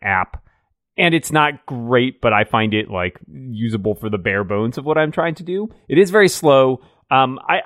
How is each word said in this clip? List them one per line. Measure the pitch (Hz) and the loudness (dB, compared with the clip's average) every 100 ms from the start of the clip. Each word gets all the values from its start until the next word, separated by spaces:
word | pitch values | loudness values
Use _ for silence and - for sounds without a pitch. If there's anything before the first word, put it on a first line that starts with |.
app. | 98 92 90 - _ _ _ _ _ - | -2 -2 -2 -10 _ _ _ _ _ -2
And | 175 | 0
it's | 165 - | 0 0
not | 156 147 143 - | 0 0 -2 -10
great, | 123 117 123 127 - | -10 0 2 2 0
but | 117 | 0
I | 104 | 2
find | 107 113 110 | 2 0 0
it, | 107 110 | 0 -2
like, | 95 90 - - | -4 -6 -8 -18
usable | 71 131 110 113 107 101 | -18 -14 -8 -6 -4 -4
for | 101 110 | -4 -4
the | 104 | -4
bare | 90 98 | -2 -2
bones | 95 104 113 - | -2 -2 -4 -4
of | 143 | -2
what | 156 | 0
I'm | 156 | 0
trying | 170 165 160 | -2 -4 -6
to | |
do. | 170 185 214 - - | -8 -8 -8 -12 0
It | 139 | 2
is | 196 | 4
very | 208 185 | 4 2
slow. | - 156 135 131 127 _ _ - | 2 4 6 4 0 _ _ -2
Um, | 131 131 135 - | 2 2 -2 -4
I, | 180 | -2